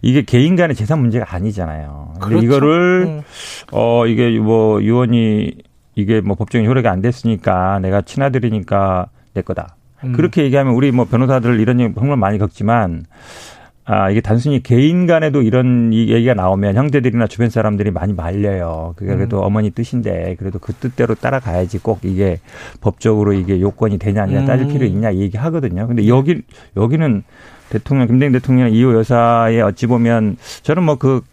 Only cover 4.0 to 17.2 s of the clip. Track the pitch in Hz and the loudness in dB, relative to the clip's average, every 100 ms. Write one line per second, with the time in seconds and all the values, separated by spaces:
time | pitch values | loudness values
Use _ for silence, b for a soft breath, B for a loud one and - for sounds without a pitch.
4 | 117 110 120 110 107 113 110 104 104 120 | 2 2 2 2 2 2 4 2 2 0
5 | 123 120 113 107 - - - _ _ - | 2 2 2 0 -2 -8 -20 _ _ -6
6 | 101 110 95 95 104 120 110 131 117 92 | 0 0 0 -4 -2 0 2 2 0 0
7 | 110 123 117 101 - 92 92 98 95 101 | -2 -2 -2 -2 0 0 0 -2 0 -2
8 | - - 139 131 120 107 90 98 98 92 | -2 -4 -2 0 -2 -4 -2 0 0 0
9 | 92 b b - - 90 - - _ _ | -4 b b -8 -6 -8 -8 -18 _ _
10 | 127 120 123 135 143 139 135 120 139 123 | -6 0 0 2 2 2 2 2 2 2
11 | 117 120 131 131 117 120 110 123 117 92 | 2 0 2 2 2 2 2 2 0 0
12 | 131 143 98 104 101 - 101 117 98 82 | -2 0 0 0 -4 -2 0 0 0 -4
13 | 80 B B B B B B _ - 101 | -12 B B B B B B _ -4 0
14 | 98 104 - 113 131 139 127 120 147 175 | 2 0 0 -2 0 -2 2 2 4 2
15 | 180 165 156 143 113 127 127 123 117 110 | 2 2 2 2 2 2 2 2 2 2
16 | 110 113 117 113 92 95 101 98 143 139 | 2 2 2 2 0 0 0 0 0 0
17 | 123 117 | 0 0